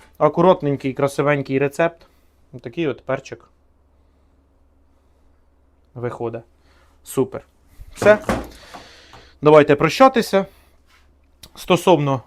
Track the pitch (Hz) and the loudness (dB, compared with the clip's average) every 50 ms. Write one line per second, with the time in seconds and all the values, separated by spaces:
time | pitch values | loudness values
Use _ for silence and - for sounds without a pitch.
0 | - _ _ - 147 151 147 170 175 185 175 - 147 143 139 131 - 135 127 - | -20 _ _ -2 -2 0 2 2 4 4 2 2 0 -4 -4 -4 -6 -8 -4 -2
1 | 139 139 - - 143 147 147 139 135 - 135 135 143 139 - - 170 170 - - | -4 -2 -2 -2 0 0 0 -2 -2 -4 -2 -2 -2 -2 -2 -2 -2 -2 -4 -8
2 | - _ _ _ _ _ _ _ _ _ 135 123 - 120 - 170 165 139 117 - | -20 _ _ _ _ _ _ _ _ _ -20 -18 -18 -12 -8 -6 -6 -6 -6 -8
3 | _ - 131 131 - - 117 - - _ _ _ _ _ _ _ _ _ _ _ | _ -8 -8 -8 -8 -14 -20 -20 -20 _ _ _ _ _ _ _ _ _ _ _
4 | _ _ _ _ _ _ _ _ _ _ _ _ _ _ _ _ _ _ _ _ | _ _ _ _ _ _ _ _ _ _ _ _ _ _ _ _ _ _ _ _
5 | _ _ _ _ _ _ _ _ _ _ _ _ _ _ _ _ _ _ _ 123 | _ _ _ _ _ _ _ _ _ _ _ _ _ _ _ _ _ _ _ -10
6 | 120 120 - - 117 117 117 117 - _ _ _ _ _ _ _ _ _ _ _ | -10 -10 -8 -8 -10 -10 -10 -12 -16 _ _ _ _ _ _ _ _ _ _ _
7 | _ - - 135 127 - - - - _ _ _ _ _ _ - - - - - | _ -6 -4 -4 -4 -4 -6 -14 -18 _ _ _ _ _ _ -20 -20 -20 -12 0
8 | - 208 214 208 - - - - - - - - - - - - - - - - | 2 2 2 2 0 -4 -6 -6 -8 -14 -20 -20 -20 -20 -20 -20 -20 -20 -20 -20
9 | - - - - - - _ _ 139 147 156 151 143 143 143 147 156 156 - - | -20 -20 -20 -20 -20 -20 _ _ 4 6 6 6 6 6 2 2 0 -2 4 4
10 | 269 262 262 233 - - 196 196 190 - - _ _ _ _ _ _ _ _ _ | 4 4 4 0 -2 -2 -2 -2 -2 -4 -10 _ _ _ _ _ _ _ _ _
11 | _ _ _ _ _ _ _ _ - - - - - - 180 170 - 196 170 147 | _ _ _ _ _ _ _ _ -20 -20 -20 -12 -2 -2 -2 0 2 2 2 2
12 | 147 139 135 120 - | 2 -2 -2 -4 -6